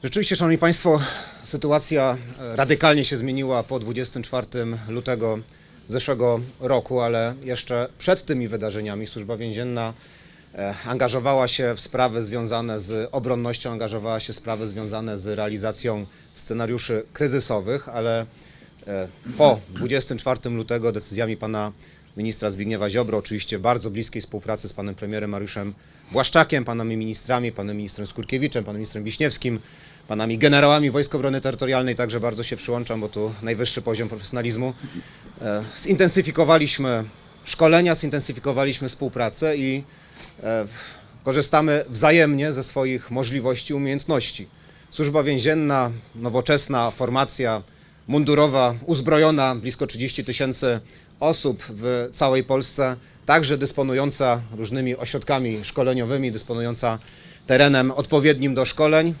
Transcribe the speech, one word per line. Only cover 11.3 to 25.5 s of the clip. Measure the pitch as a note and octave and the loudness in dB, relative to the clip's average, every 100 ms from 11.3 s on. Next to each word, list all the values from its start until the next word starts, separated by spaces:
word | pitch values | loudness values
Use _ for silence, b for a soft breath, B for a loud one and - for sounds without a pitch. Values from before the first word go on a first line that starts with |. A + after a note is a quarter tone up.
| C3+ B2+ | 2 2
się | - B2+ | 2 0
w | A#2 | -2
sprawy | - B2+ B2+ A2+ | -4 0 0 0
związane | G#2+ A#2+ A#2 A#2 A#2 G#2+ | -4 -4 -4 -4 -4 -6
z | F#2+ A2 A#2 | -4 -4 -4
obronnością, | C#3 A#2+ B2 A#2+ A#2 B2+ | -4 -2 -2 -2 -4 -6
angażowała | A2+ A2 A2 G#2+ A2 | -6 -6 -6 -4 -6
się | G#2+ | -6
w | G#2+ | -10
sprawy | - A2 A2 | -8 -6 -6
związane | G2+ G#2+ A2 A2 G#2 | -8 -8 -8 -6 -8
z | F#2 | -6
realizacją | G#2 G#2 G#2+ G#2+ G#2+ A#2+ G#2 G2 b b | -4 -4 -4 -4 -4 -4 -4 -8 b b
scenariuszy | - - A2+ A2+ A#2+ - A2 A2+ | -10 -6 -4 -4 -4 -2 -4 -4
kryzysowych, | - D3 C3 - A2 G2 C#3 C#3 | -4 0 0 0 -2 -2 -6 -4
ale, | A#2+ A#2 A2+ A2+ B B B B B - | -4 -2 -2 -4 B B B B B -8
e, | G2 F#2 - - B2+ | -8 -8 -12 -14 6
po | D3 A2 F#2+ | 6 6 0
dwudziestym | F#2 A#2+ C3+ - A#2+ | -6 -2 -2 -2 -4
czwartym | - B2 B2 A#2 | -2 -2 -2 -4
lutego | A2 A#2+ A2+ | -2 0 0
decyzjami | G#2 - G2+ A2+ G#2+ | -2 -4 -4 -2 -4
pana | A2 A2 G#2 G2+ B B B - | -4 -4 -4 -8 B B B -6
ministra | A2 G#2+ G#2+ | -4 -2 -4
Zbigniewa | F#2+ G2+ A2 G#2 | -4 -4 -2 0
Ziobro, | G#2 A2+ A2 | 0 0 -2
oczywiście | - G#2+ - G#2 | -2 -6 -6 -2
w | |
bardzo | A#2 A#2+ A2 | 0 0 -2
bliskiej | G2+ A2 A2+ | -6 -8 -8
współpracy | - G#2+ G#2+ G#2+ G2 | -10 -10 -6 -6 -6
z | |
panem | - G2+ | -8 -8
premierem | F#2 G#2 G#2+ G#2 | -8 -6 -6 -4
Mariuszem | G2+ G2+ | -6 -6